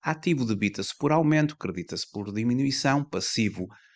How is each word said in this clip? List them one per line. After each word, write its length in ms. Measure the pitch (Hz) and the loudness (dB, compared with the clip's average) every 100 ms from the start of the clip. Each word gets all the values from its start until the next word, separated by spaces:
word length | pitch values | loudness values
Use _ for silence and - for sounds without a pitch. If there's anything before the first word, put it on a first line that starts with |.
ativo 440 | - 156 175 160 120 | -2 -2 2 2 2
debita-se 500 | 104 101 101 101 - | 0 0 -2 -8 -2
por 140 | 143 | 2
aumento, 460 | 156 156 156 151 - | 4 4 4 2 -2
credita-se 520 | - 90 85 90 - | -6 -6 -6 -8 -8
por 220 | 101 101 | -8 -6
diminuição, 720 | 104 117 123 139 135 143 139 | -2 0 0 0 0 2 2
passivo 640 | 143 95 - - 107 92 92 - _ | 0 -4 -4 0 0 0 -10 -12 _